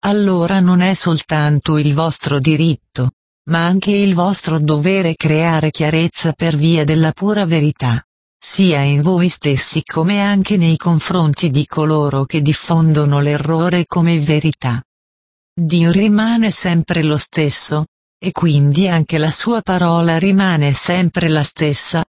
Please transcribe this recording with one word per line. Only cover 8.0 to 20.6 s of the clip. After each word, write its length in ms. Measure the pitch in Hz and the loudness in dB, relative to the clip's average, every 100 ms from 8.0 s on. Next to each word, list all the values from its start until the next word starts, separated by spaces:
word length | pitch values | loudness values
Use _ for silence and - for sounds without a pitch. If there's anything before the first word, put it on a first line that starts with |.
| - _ _ _ | -6 _ _ _
sia 440 | - - 190 151 | -8 0 2 2
in 200 | 139 143 | 0 0
voi 280 | 151 180 175 | 2 2 0
stessi 540 | - 147 135 - - | -2 -2 -2 -2 -4
come 380 | - - 165 208 | -4 -2 0 0
anche 360 | 202 202 190 208 | 0 0 0 2
nei 180 | 165 160 | 2 2
confronti 760 | - 165 - 185 160 143 170 | 2 0 0 0 0 0 0
di 160 | 135 147 | 0 -2
coloro 600 | - 156 156 147 135 135 | -2 0 0 0 -2 -2
che 160 | 160 | -2
diffondono 800 | 143 151 - 165 160 151 147 143 | 0 -2 0 2 2 2 2 2
l'errore 640 | 143 147 147 165 175 180 170 | 0 -2 -2 -2 0 0 -2
come 340 | - 170 170 | 0 0 0
verità. 640 | 147 151 156 143 127 120 - _ _ _ _ _ _ | 2 0 0 -2 -4 -6 -8 _ _ _ _ _ _
Dio 380 | - 165 175 165 | -6 -2 2 2
rimane 600 | 180 214 208 220 233 220 | 2 2 2 2 0 0
sempre 520 | - 185 170 156 170 | -2 0 0 0 -2
lo 140 | 156 151 | 0 -2
stesso, 680 | - - 151 - - 151 156 _ _ _ | -4 -2 -2 -2 -4 -4 -6 _ _ _
e 140 | 190 | -8
quindi 580 | - 170 147 143 143 196 | -2 0 2 2 2 2
anche 280 | 170 151 160 | 0 0 0
la 140 | 156 | -2
sua 300 | - - 233 | -2 -2 -2
parola 560 | 208 180 175 170 170 165 | -2 0 2 2 2 0
rimane 560 | 196 196 196 165 | 2 2 2 0